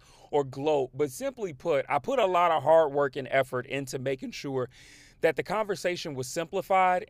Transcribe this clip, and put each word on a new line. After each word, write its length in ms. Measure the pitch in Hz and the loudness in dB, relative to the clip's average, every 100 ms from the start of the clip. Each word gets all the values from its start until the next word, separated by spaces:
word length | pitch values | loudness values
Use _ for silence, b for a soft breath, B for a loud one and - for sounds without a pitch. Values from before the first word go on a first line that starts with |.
| b b b | b b b
or 120 | 147 | -2
gloat, 480 | 139 131 147 147 127 | -2 -2 0 0 0
but 160 | 135 147 | -2 -4
simply 420 | 127 269 262 202 | -4 -8 -6 -8
put, 320 | 139 170 143 - | -6 -2 0 0
I 80 | 139 | -2
put 200 | - 262 | 0 0
a 80 | 196 | 2
lot 260 | 180 175 | 4 4
of 100 | 156 | 2
hard 300 | 135 165 156 | 6 6 6
work 240 | 143 143 135 | 2 0 -2
and 120 | 127 | -2
effort 360 | 135 131 127 120 | 0 0 -2 -4
into 320 | 139 135 139 | -6 -6 -6
making 320 | 127 135 254 | -4 -6 -8
sure 400 | - 147 135 123 B B B B B | -10 -6 -4 -4 B B B B B
that 160 | 160 156 | 0 0
the 60 | |
conversation 720 | - 196 208 185 185 175 170 | -2 -4 -4 -4 -4 -4 -6
was 120 | 135 127 | -8 -8
simplified 760 | - 160 196 170 190 185 180 - | -8 -6 -6 0 4 4 2 -2